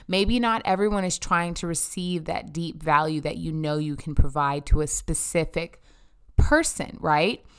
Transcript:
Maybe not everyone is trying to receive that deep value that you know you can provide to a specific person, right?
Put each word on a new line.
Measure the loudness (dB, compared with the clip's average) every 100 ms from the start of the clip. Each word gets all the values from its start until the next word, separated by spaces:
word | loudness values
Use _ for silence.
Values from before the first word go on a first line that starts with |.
| -2
Maybe | 2 4 2
not | 2 0 0
everyone | 2 2 0 -2
is | -4
trying | -2 0 0 -4
to | -4
receive | -4 -4 -6 -4 -4 -4
that | -6 -6
deep | -6 -6 -4
value | 2 2 2 -2
that | -4 -6
you | -6
know | -4 -2 -2
you | -4 -6
can | 0 4
provide | 4 2 -2 -2 0
to | 0
a | 0
specific | -4 -4 -4 -2 -2 -2 -4 -8 -12 _ _ _ _ -2 4
person, | 6 6 4 -4 -8 -4
right? | 2 2 2 -2 -10